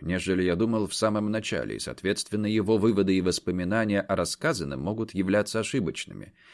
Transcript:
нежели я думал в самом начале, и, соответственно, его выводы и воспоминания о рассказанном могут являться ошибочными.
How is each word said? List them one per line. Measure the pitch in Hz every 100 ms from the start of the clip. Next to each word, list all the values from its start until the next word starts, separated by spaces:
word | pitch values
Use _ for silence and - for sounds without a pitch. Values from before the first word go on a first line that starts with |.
нежели | 80 90 92 92
я | 90 87
думал | 113 110 98
в | -
самом | 110 107 107
начале, | 107 - 85 52 53
и, |
соответственно, | - - 95 - - 104 107
его | 110 98 110
выводы | 113 101 95 95
и |
воспоминания | 90 85 92 90 90 110 107 101
о | - 95
рассказанном | 85 - 160 117 71 67
могут | 82 110 107
являться | 95 92 104 104 110
ошибочными. | 104 135 80 - - 50 - - -